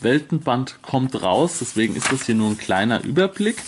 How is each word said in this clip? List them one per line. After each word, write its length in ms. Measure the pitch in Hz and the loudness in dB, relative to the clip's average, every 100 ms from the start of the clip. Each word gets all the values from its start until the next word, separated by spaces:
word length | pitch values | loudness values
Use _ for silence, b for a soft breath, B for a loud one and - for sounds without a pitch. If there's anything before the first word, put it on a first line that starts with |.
Weltenband 800 | 113 147 151 165 - 123 131 - | 0 0 0 -2 0 -2 -2 -10
kommt 400 | - 135 127 110 | -4 -2 -2 -2
raus, 360 | 95 95 170 - | 0 2 2 0
deswegen 340 | 120 107 110 110 | -4 0 0 0
ist 160 | - | -2
das 140 | 131 - | -2 0
hier 100 | 113 | 2
nur 140 | 107 | 2
ein 80 | 107 | -2
kleiner 460 | - 95 110 113 | 0 0 2 0
Überblick. 520 | 85 156 190 - 208 226 | 0 0 0 0 -2 -2